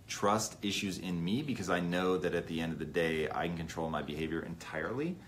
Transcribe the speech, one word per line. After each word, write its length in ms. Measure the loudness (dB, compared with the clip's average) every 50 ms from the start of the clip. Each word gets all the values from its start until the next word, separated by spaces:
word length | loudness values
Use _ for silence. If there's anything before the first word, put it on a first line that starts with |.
| -10
trust 500 | -8 -2 2 4 4 4 4 2 -2 -4 -2 -2
issues 360 | 0 0 0 0 -2 -2 -2
in 240 | -4 -2 -2 0 0
me 180 | 2 0 0
because 280 | 0 0 -2 -2 0 2
I 80 | 2 2
know 380 | 2 2 2 4 4 4 4
that 180 | 4 2 2 2
at 100 | 2 0
the 160 | 0 -2 0
end 120 | 0 0 -2
of 60 | -2
the 60 | -4
day, 420 | 0 2 2 2 4 2 2 0 0
I 180 | 0 0 0
can 100 | 0 -2
control 320 | -2 -4 -4 -4 -2 -2 0
my 140 | 0 -2 -2
behavior 380 | -2 -2 -2 -2 0 0 -2
entirely 760 | -2 -4 -6 -8 -8 -6 -4 -2 -2 -2 -2 -2 -2 -2 -4 -6 -10